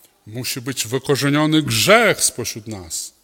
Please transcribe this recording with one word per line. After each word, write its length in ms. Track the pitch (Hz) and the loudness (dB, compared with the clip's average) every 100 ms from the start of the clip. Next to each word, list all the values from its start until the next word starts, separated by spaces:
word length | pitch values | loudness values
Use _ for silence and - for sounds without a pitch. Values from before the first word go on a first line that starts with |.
| _ _ - | _ _ -14
musi 340 | 113 120 - | -10 -8 -8
być 260 | 123 131 110 | -8 -8 -6
wykorzeniony 760 | 131 - 139 143 147 156 156 | -6 0 0 2 2 4 2
grzech 640 | 139 113 107 220 220 151 | 2 0 4 6 6 2
spośród 420 | - - 113 117 110 | 0 -2 -8 -8 -12
nas”. 500 | 104 85 - - - | -12 -10 -10 -12 -16